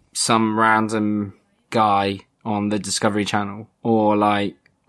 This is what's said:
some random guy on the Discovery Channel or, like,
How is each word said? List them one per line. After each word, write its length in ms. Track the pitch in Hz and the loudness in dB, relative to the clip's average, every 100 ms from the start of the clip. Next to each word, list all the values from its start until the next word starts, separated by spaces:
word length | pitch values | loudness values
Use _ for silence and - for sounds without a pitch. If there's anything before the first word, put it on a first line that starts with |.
| _ | _
some 440 | - - 113 110 107 | -6 0 2 2 2
random 720 | 110 110 110 110 107 104 101 - _ _ _ | 4 4 2 0 0 -2 -4 -10 _ _ _
guy 520 | 120 107 101 98 98 - _ | 0 2 2 0 -4 -10 _
on 260 | 113 104 104 | -6 -4 -2
the 100 | 104 | -2
Discovery 460 | 92 - 110 104 101 | -4 -2 -2 -2 -2
Channel 440 | 104 101 101 107 _ | -2 -4 -10 -18 _
or, 320 | 117 110 107 104 | 0 2 2 2
like, 400 | 104 104 101 - _ _ | 2 0 -2 -6 _ _